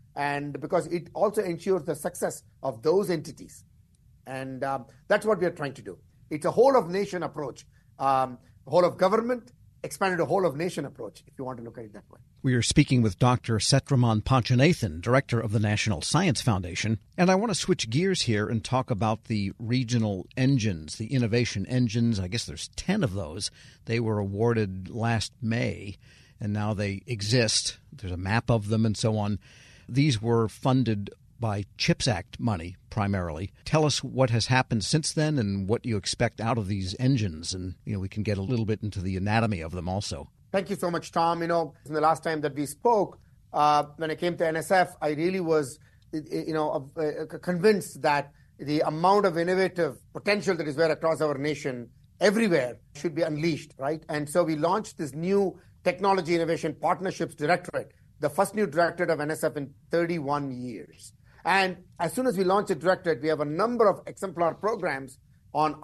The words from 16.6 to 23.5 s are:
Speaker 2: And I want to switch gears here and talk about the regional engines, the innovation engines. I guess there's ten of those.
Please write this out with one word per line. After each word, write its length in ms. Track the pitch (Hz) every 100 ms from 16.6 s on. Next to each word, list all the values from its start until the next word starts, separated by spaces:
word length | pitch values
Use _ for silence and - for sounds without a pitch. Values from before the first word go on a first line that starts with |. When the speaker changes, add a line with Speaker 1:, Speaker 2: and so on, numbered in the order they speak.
| 87 - 107 113 - -
Speaker 2:
And 140 | 180
I 60 | 185
want 160 | 226
to 60 | 190
switch 300 | - 180 113
gears 340 | 123 190 180
here 260 | - 107 107
and 140 | 113
talk 280 | - 127 127
about 340 | 101 110 110
the 280 | - 110 98 -
regional 680 | 113 127 117 120 110 95 - -
engines, 600 | 131 139 107 85 78 -
the 100 | 110
innovation 580 | 135 117 117 117 101 95
engines. 520 | 127 120 113 117 104
I 80 | 92
guess 160 | 107
there's 240 | - 73 - -
ten 260 | - 208
of 100 | 135
those. 360 | 95 78 87 -